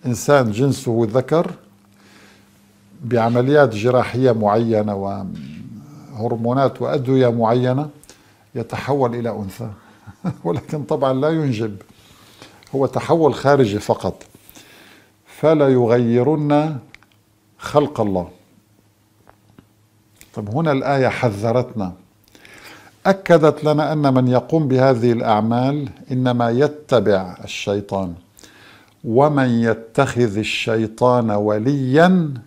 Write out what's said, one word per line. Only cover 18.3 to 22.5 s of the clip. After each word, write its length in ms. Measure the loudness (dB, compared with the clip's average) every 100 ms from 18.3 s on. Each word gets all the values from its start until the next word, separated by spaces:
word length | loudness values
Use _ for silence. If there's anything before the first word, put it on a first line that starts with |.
| -16 _ _ _ _ _ _ _ _ _ _ _ -20 _ _ _ _ _ _ -18
طب 200 | -14 -8
هنا 180 | -4 0
الآية 360 | 0 0 0 0
حذرتنا، 840 | 0 -2 -2 -2 0 -2 -6 -8 -10 _ _ _ _ -20